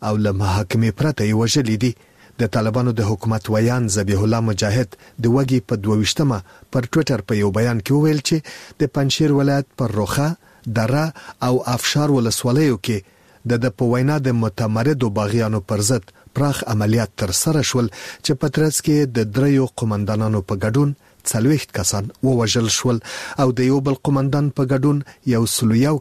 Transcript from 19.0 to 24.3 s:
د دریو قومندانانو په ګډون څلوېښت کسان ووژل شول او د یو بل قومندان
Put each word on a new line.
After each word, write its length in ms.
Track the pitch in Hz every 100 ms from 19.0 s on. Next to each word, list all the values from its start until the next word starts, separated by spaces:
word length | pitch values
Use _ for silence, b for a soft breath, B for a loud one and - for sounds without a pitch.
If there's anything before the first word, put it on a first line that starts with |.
| 139 117
د 160 | 107 104
دریو 340 | 143 135 127 -
قومندانانو 640 | 113 104 104 107 110 107 95
په 60 | 101 107
ګډون 280 | 127 143 143 b b
څلوېښت 560 | - 113 127 151 - -
کسان 340 | - 104 101 -
ووژل 540 | 131 123 110 123 113 -
شول 220 | 127 117 B B B B
او 100 | 131 127
د 100 | 127
یو 100 | 139 139
بل 160 | 135 -
قومندان 480 | 139 139